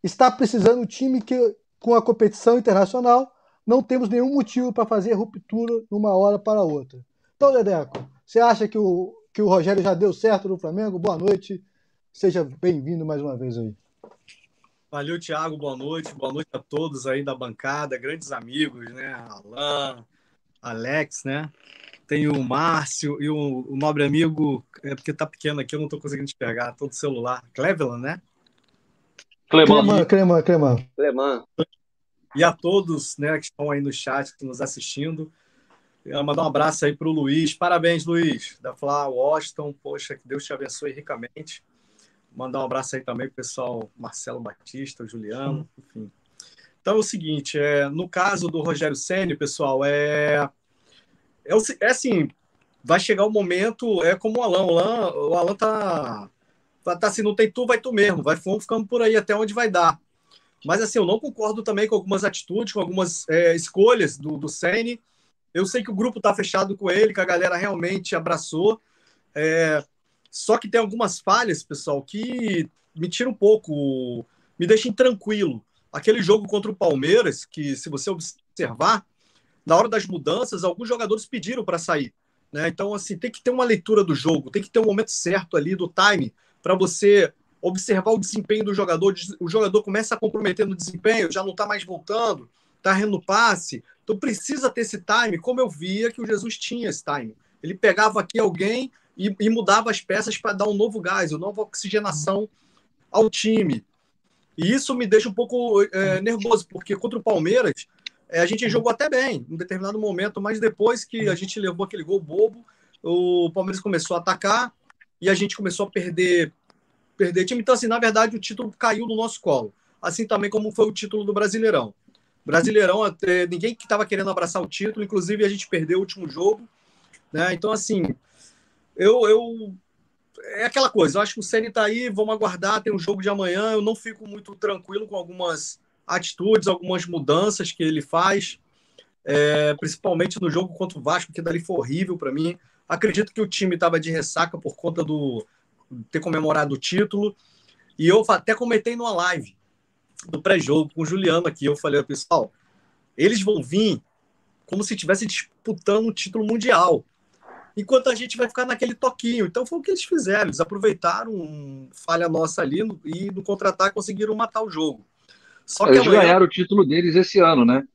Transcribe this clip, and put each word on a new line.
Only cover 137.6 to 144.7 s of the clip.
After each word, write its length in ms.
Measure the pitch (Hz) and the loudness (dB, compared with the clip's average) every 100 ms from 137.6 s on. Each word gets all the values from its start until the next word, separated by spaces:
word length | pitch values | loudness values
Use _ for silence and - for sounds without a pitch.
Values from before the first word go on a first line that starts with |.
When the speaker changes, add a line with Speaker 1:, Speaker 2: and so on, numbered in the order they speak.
| 185 | -8
Speaker 2:
que 100 | - | -4
ele 200 | 160 156 | -2 -2
faz, 560 | 151 165 185 202 190 - _ _ _ _ _ _ | -2 0 2 0 -4 -12 _ _ _ _ _ _
é, 500 | - 143 147 151 151 | 0 2 4 4 2
principalmente 640 | 147 165 - 190 170 185 - | 0 -6 -4 -2 0 0 0
no 100 | 175 | -2
jogo 240 | 170 185 | 0 -4
contra 240 | - 190 156 | -6 -8 -6
o 40 | |
Vasco, 300 | 131 175 - | -2 -2 -4
que 80 | 160 | -8
dali 200 | 165 165 | -6 -6
foi 160 | 165 175 | -4 -4
horrível 420 | 123 156 185 175 | -2 -2 -2 -4
pra 140 | 139 | -6
mim. 260 | 139 165 175 _ _ _ | -2 -4 -6 _ _ _
Acredito 440 | 170 214 190 208 | -2 0 0 -2
que 80 | - | -2
o 60 | 202 | -4
time 320 | - 190 170 | -2 -2 2
tava 220 | 170 165 | 2 2
de 100 | 156 | -2
ressaca 480 | 160 156 - 170 170 | -6 -4 -2 -2 -4
por 160 | 147 | -12